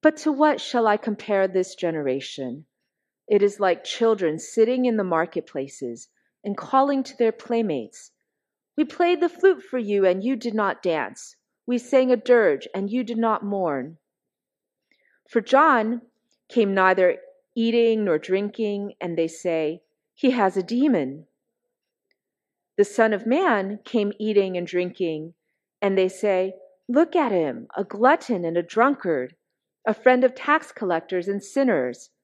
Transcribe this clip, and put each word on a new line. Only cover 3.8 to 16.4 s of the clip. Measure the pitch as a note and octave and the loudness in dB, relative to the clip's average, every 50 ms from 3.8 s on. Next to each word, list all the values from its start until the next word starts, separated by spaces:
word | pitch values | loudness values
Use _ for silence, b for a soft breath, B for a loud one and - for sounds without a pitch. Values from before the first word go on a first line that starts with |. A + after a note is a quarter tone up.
| - | -4
children | - - - A#3 A3+ A3 G3 F#3+ E3+ D#3 D#3+ | -12 -4 0 2 2 2 2 0 -2 -2 -4
sitting | - - - A#3 A3 A3 B3+ B3+ B3+ | -10 -6 2 2 2 2 2 0 0
in | B3 A3+ | 0 0
the | G#3+ G3 | 0 0
marketplaces | F#3 F3 D#3+ E3 E3 - F3 D3+ - _ D3 C3+ C#3 - - C#3 A#2+ A#2+ A#2 - _ _ _ _ _ _ _ _ | 0 0 0 -2 -2 -4 -8 -8 -6 _ -8 -8 -8 -10 -10 -10 -10 -10 -10 -16 _ _ _ _ _ _ _ _
and | G#3 G3+ | -10 -8
calling | - - - - C4+ C4+ C#4 C#4+ C4+ B3+ | -8 -8 0 2 2 2 2 0 -2 -4
to | - - | -6 -4
their | - A#3+ A3+ | 0 0 0
playmates, | A3 - - - A#3 A#3 A3+ G3+ D#3 C3 A2+ G#2 _ - - - _ _ _ _ _ _ _ _ _ _ _ _ _ | 0 -4 -8 -4 -2 -2 -2 -2 -4 -4 -6 -8 _ -20 -20 -20 _ _ _ _ _ _ _ _ _ _ _ _ _
"We | - D#4 | -4 -4
played | D4+ - - F4 E4+ F4+ F4 | -4 0 -2 0 0 2 2
the | E4+ E4 | 0 -4
flute | - - - F#4+ F#4 - - | -2 2 4 4 4 4 -4
for | - - B3+ | -8 -6 -6
you, | A3+ G3+ G#3 G3+ F#3+ | -4 -2 0 2 4
and | F#3 F3+ F#3+ F#3+ | 2 2 2 -2
you | A#3+ C4+ | -4 -4
did | A3 G#3+ A#3+ G#3+ | -4 -4 -4 -2
not | G#3+ G#3 G3 F3 - - | -2 -2 -2 -4 -4 -2
dance. | F#3 E3 D#3 B2+ G2 C3 - - - - _ _ _ _ _ _ | -2 -2 -2 -4 -6 -10 -16 -20 -20 -20 _ _ _ _ _ _
We | - B3 A#3+ | -4 -4 -4
sang | A#3+ - - C4 C4 B3+ | -4 2 2 2 4 4
a | B3+ | 2
dirge, | A#3 - - B3 A#3+ A3 F3+ D3 C3+ - - - | 0 4 4 4 6 6 4 2 0 -4 -8 -8
and | F#3+ G3 G3+ | -6 -6 -4
you | G#3 B3+ B3 | -4 -4 -4
did | G#3 A#3 A3+ | -4 -4 -2
not | A3+ A3+ A3 - - | 0 0 -2 -2 -4
mourn." | G3+ G3+ G3 F#3 E3 D3 C3+ B2+ D3+ E3 _ _ _ _ _ _ _ _ _ _ _ _ _ _ _ _ _ _ _ _ _ _ _ _ _ _ _ | -6 -4 -2 -2 -2 -2 -4 -6 -8 -14 _ _ _ _ _ _ _ _ _ _ _ _ _ _ _ _ _ _ _ _ _ _ _ _ _ _ _
For | - A#3 | -2 -2
John | G#3 - C4 C4+ D4+ D#4+ C#4 A#3 A3 A3 A#3+ A#3 - _ _ _ _ _ _ _ | 0 4 4 6 6 6 4 4 2 0 -4 -6 -8 _ _ _ _ _ _ _